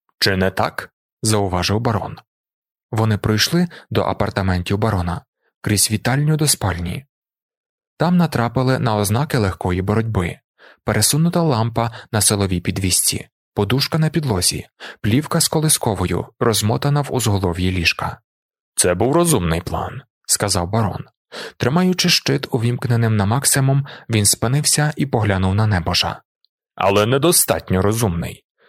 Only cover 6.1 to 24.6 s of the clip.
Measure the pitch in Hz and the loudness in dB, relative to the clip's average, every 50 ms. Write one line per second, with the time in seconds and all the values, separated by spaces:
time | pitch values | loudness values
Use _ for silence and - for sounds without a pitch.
6.1 | 127 143 147 156 156 147 120 - - - - 98 85 85 85 90 - - - _ | 0 2 2 2 2 2 2 0 0 0 0 -2 -2 -2 -4 -6 -6 -8 -10 _
7.1 | _ _ _ _ _ _ _ _ _ _ _ _ _ _ _ _ _ - 151 175 | _ _ _ _ _ _ _ _ _ _ _ _ _ _ _ _ _ -2 0 2
8.1 | 180 175 170 - - 123 117 117 117 131 127 131 131 117 123 117 107 104 101 95 | 4 2 2 2 0 0 -2 0 0 0 2 2 2 2 0 0 2 0 2 2
9.1 | 107 123 151 151 - 123 104 95 87 - - 92 90 92 92 104 104 113 113 113 | 0 0 0 0 0 0 0 0 -2 -2 -4 -2 -2 -2 0 0 0 0 0 0
10.1 | 104 98 87 85 - - _ _ _ _ - - - _ _ 117 104 107 104 - | -2 -2 -2 -2 -6 -10 _ _ _ _ -20 -20 -20 _ _ -2 0 0 0 2
11.1 | 143 151 165 175 175 180 170 156 127 110 113 117 113 117 117 113 - - - - | 2 2 2 2 2 0 0 2 2 0 0 -2 -2 -2 -4 -4 -6 -12 -10 -4
12.1 | - 104 - - 107 101 101 92 95 87 - 104 87 98 98 90 - - - - | -2 0 2 2 2 2 0 0 0 -2 -2 -4 -4 -2 -2 0 0 0 0 -2
13.1 | - - - - _ _ _ _ _ - 101 98 123 139 - - - 156 156 156 | -4 -4 -8 -12 _ _ _ _ _ -2 0 0 0 0 0 0 0 0 0 0
14.1 | - 165 147 127 101 90 - - - - - - _ _ - - - - - 104 | 0 -2 -2 0 -2 0 0 -2 -2 -4 -10 -14 _ _ -18 -18 -12 -6 -2 0
15.1 | 110 143 151 - - 165 - - - 160 151 156 - - - 117 98 90 92 85 | 2 0 0 0 0 0 0 0 0 0 2 0 0 0 0 -2 0 0 -2 -2
16.1 | 87 - - - _ _ 120 117 107 - 107 107 123 135 - 143 143 147 139 - | -2 -4 -6 -8 _ _ 0 0 2 2 0 0 -2 0 0 0 0 0 -2 -2
17.1 | - 127 - 110 101 95 98 90 82 92 90 92 92 90 82 - - - - - | -4 -2 0 0 0 2 0 0 0 0 0 0 0 2 0 0 0 -2 -6 -8
18.1 | - - _ _ _ _ _ _ _ _ _ _ _ - - 90 90 90 110 131 | -8 -10 _ _ _ _ _ _ _ _ _ _ _ 0 2 2 2 2 2 2
19.1 | 147 170 175 170 156 101 85 80 80 82 - - - 78 - - - - - _ | 2 2 2 2 2 0 0 0 -2 -2 -4 -6 -6 -6 -6 -8 -10 -14 -16 _
20.1 | _ _ _ - - - 110 101 98 90 85 90 107 113 107 90 82 - - - | _ _ _ -4 -2 0 0 0 0 -2 -2 -2 -2 -2 -2 -2 -4 -6 -12 -16
21.1 | _ _ _ _ - - - - - - - 123 151 180 185 185 180 175 - 175 | _ _ _ _ -14 -14 -14 -14 -8 -2 -2 0 2 2 2 2 0 0 0 0
22.1 | - - - - 135 143 - - - 117 113 120 120 - - 117 117 117 117 110 | 0 0 0 -2 -2 -2 -2 -4 -2 -2 0 -2 -2 -2 0 0 0 2 2 2
23.1 | 110 107 95 101 117 139 135 - - 143 135 135 139 139 139 - - - - - | 2 2 2 2 0 0 0 0 2 2 2 2 2 0 0 -4 -10 -18 -6 -2
24.1 | 113 143 135 - - - 120 117 135 151 | 0 2 2 2 0 0 0 0 0 0